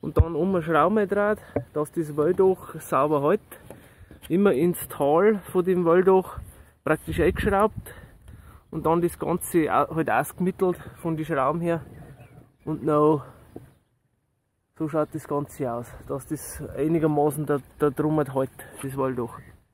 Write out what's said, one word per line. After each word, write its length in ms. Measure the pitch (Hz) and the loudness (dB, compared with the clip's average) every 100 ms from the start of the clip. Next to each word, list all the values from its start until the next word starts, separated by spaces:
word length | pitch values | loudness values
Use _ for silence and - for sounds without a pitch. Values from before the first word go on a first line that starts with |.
| - | -4
Und 120 | 156 | 0
dann 180 | 160 160 | 0 2
um 180 | 180 | 0
eine 80 | 190 | 0
Schraube 440 | 160 156 160 214 196 | 0 2 2 2 0
draht, 320 | 202 208 214 - - - | 0 -2 -2 -6 -10 -8
dass 180 | 151 151 | -6 -6
das 260 | - 151 147 | -4 -6 0
Walldach 640 | 151 185 190 185 - 160 | 0 4 4 2 -6 -14
sauber 480 | - 143 147 151 139 | -4 0 2 2 2
hält. 120 | 208 - - - - - - - - - | 0 -2 -20 -20 -20 -20 -20 -20 -20 -4
Immer 240 | 165 202 | 2 4
ins 340 | 131 170 170 - | 4 2 0 -8
Tal 540 | - 139 156 202 208 - | -2 2 4 4 2 0
von 140 | 185 | -2
dem 200 | 180 180 | 2 2
Walldach 540 | 170 175 190 190 185 - - - - _ | 4 4 6 4 2 -10 -16 -20 -20 _
praktisch 340 | - 156 - 160 | -2 -2 -2 2
eingeschraubt. 760 | 165 - - 196 214 - - - - - - - - - _ | 2 2 0 2 2 0 -16 -18 -20 -20 -20 -20 -20 -20 _
Und 160 | 160 156 | -4 0
dann 140 | 170 | 2
das 180 | 170 - | 0 -2
Ganze 540 | 151 170 - 175 151 | -4 -4 0 0 2
au-, 240 | 107 143 160 | 2 0 -2
halt 120 | 143 | 0
ausgemittelt 720 | 113 147 - 185 190 185 175 - - | 0 -2 -2 -4 0 -2 -2 -8 -10
von 200 | 170 160 | -6 -4
den 100 | 156 | -4
Schrauben 340 | 151 131 160 | 0 0 0
her. 200 | 170 165 - - - - - - - _ | -2 -4 -6 -20 -20 -20 -20 -20 -20 _
Und 200 | - 156 | -8 -4
noch, 400 | 131 151 151 156 - - - - - _ _ _ _ _ _ _ _ _ _ _ | 0 4 4 2 -4 -20 -20 -20 -20 _ _ _ _ _ _ _ _ _ _ _
so 100 | 156 | -4
schaut 200 | 156 151 | -2 -2
das 140 | 156 - | -4 -6
Ganze 460 | 147 147 - 131 | -6 -6 -6 -6
aus, 200 | 117 120 - - | -6 -8 -14 -10
dass 200 | 139 - | -10 -8
das 360 | 151 - - 151 - | -10 -10 -14 -12 -4
einigermaßen 680 | 151 165 156 147 151 143 | 0 2 2 2 2 0
da, 140 | 147 147 - - | -2 -2 -4 -2
da 100 | 147 | -2
drum 280 | 143 151 156 | 0 0 0
halt 140 | 139 | 0
hält, 180 | 135 131 - - - | -2 -4 -6 -20 -12
das 140 | 139 135 | -10 -4
Walldach. 440 | 131 127 113 - - - _ | -4 -2 -6 -8 -20 -20 _